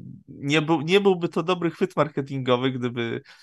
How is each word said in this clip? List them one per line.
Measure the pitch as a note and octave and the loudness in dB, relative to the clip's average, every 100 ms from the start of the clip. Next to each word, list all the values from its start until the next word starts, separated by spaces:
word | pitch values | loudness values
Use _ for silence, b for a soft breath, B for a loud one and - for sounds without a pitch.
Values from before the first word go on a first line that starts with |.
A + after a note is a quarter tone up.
| - - - | -14 -18 -20
nie | - C#3+ D#3 | -10 0 2
był-, | D3+ E3 | 2 0
nie | D#3 G3 | 4 4
byłby | G3 F3+ E3+ | 4 2 0
to | - | -2
dobry | E3 F3+ E3+ | -2 0 -2
chwyt | - F#3 - | -2 -4 0
marketingowy, | D3+ - C3+ C3+ B2+ B2 C3 | -2 -2 -6 -6 0 0 0
gdyby | B2+ B2 A#2+ A#2 A#2 b b | -2 -6 -4 -6 -6 b b